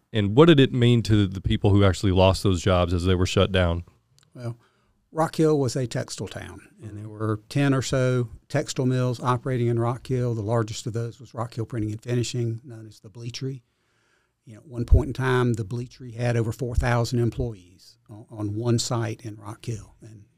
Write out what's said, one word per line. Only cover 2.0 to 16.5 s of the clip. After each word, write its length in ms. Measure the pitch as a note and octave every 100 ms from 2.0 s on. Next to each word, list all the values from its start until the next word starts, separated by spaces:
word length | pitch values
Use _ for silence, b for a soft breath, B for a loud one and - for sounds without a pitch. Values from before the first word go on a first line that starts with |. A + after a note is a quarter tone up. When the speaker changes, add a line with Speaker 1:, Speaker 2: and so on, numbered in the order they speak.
| G2+
Speaker 1:
lost 300 | F#2 F#2 F#2
those 200 | G#2 F2+
jobs 320 | G2+ F2+ F2
as 100 | F2+
they 100 | F#2
were 120 | F2+ F2+
shut 260 | - F#2
down? 320 | F#2 F2 E2+ - _ _ _ _
Speaker 2:
Well, 240 | - A#2 A#2 _ _ _ _ _
Rock 260 | D#3+ E3 -
Hill 220 | D#3 D3+
was 180 | B2+ C#3
a 100 | B2
textile 400 | C3 - - G2+
town, 360 | - F2 F2 - _
and 140 | G#2+ G#2+
there 100 | G#2+
were 320 | G#2+ A2 G#2+ -
ten 240 | C#3+ C#3+
or 80 | C3+
so 480 | - C3+ B2+ B2+ A#2 - -
textile 380 | C#3 - - B2+
mills 340 | B2+ B2+ A#2+
operating 460 | B2+ B2 C3+ B2+ A#2+
in 120 | A#2
Rock 280 | A#2 B2+ -
Hill. 280 | B2+ B2
The 60 | A#2
largest 460 | G2+ A#2 A2+ A2 B2
of 80 |
those 260 | A2+ A#2 -
was 140 | A2
Rock 180 | B2 A#2
Hill 140 | - A2
Printing 260 | A#2+ G#2+
and 80 | G#2+
Finishing, 600 | B2 A#2+ A2+ B2 A#2 A2+
known 220 | D3+ A2 A2
as 140 | G#2+
the 100 | G#2+
Bleachery. 500 | A#2+ A#2+ A#2 C3+ C3+ - _ _ _ _ _ _ _ -
You 80 |
know, 60 | G#2
at 60 | -
one 200 | A#2+ A#2+
point 220 | B2+ B2+
in 40 |
time, 400 | B2 C3 B2+ B2
the 140 | A2+ G2
Bleachery 480 | A#2+ B2 - B2+
had 240 | A2+ A#2+ A#2
over 120 | A2+